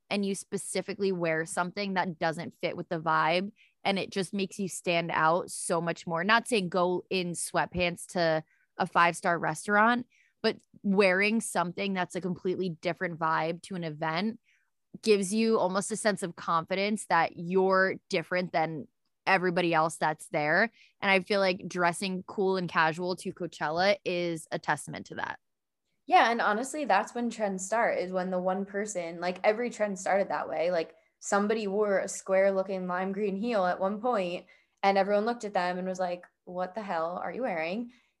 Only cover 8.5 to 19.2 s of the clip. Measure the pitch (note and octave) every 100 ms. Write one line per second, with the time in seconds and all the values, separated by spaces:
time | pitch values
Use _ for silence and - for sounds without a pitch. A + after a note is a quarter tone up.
8.5 | _ _ - F3+ F#3 E3+ E3 F#3+ E3+ D#3
9.5 | D#3 - G#3 G#3+ A#3+ B3 _ _ _ A3+
10.5 | G3+ _ - G3+ F#3+ G3 F#3 G#3 A3+ -
11.5 | F#3 F3 F3 G3+ F#3+ F3 F#3 F3+ F3+ F#3+
12.5 | F3+ F#3 D#3+ F3 D#3+ F3+ E3 D#3+ D#3+ D#3+
13.5 | E3+ - F#3 E3 D3+ D#3+ D#3+ G#3+ A3+ _
14.5 | _ _ _ _ - - G#3 F#3 A3 A3+
15.5 | A3+ F3+ F#3 F#3+ G#3+ A3+ G3 F3+ - -
16.5 | E3 E3 F#3 G3+ G#3+ - E3+ D#3+ - F3
17.5 | F#3 F#3+ F#3+ F#3+ - - F3+ E3 F3+ F3+
18.5 | F3 D#3+ D#3+ - _ _ _